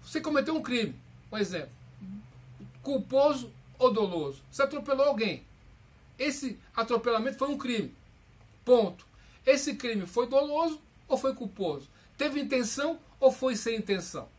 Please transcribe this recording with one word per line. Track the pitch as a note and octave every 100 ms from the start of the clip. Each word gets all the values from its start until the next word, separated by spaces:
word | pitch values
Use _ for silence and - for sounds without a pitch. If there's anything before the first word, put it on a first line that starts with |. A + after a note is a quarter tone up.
Você | - D#4
cometeu | D#4 D4 C4+ D#4+
um |
crime, | - B3 G#3 B2+ - - -
um | G#3+
exemplo. | G3 F3 D3 - - - F#3+ G3+ - - - - - -
Culposo | - C#4 - C4 C#4+ C#4 A#3+ - - -
ou | B3+
doloso? | G#3+ G3+ E3+ C#3+ C3 -
Você | -
atropelou | C#4 D4 G#3+ C4+ C#4+
alguém. | B3+ A3 C#3 - - - - - - - -
Esse | C#4 C#4 C4 G3 - -
atropelamento | A3+ A#3 A#3 A3+ A#3+ -
foi | C4+
um | C#4+
crime. | B3 A#3 D3 - - - - - - -
Ponto. | - B3 G3+ - - - - - -
Esse | C4+ D4 A#3
crime | B3 A3 F#3
foi | - A#3+
doloso | C4+ D4 D4 E4 D#4 - - -
ou | C4
foi | C4+
culposo? | C4 A#3 - F#3 C#3+ - - - -
Teve | D4 C#4+
intenção | C4+ C4 A3+ - D4 E4 - -
ou | C4+
foi | - C4 A#3
sem | A#3 A3+
intenção? | G#3 F#3+ E3+ D#3 E3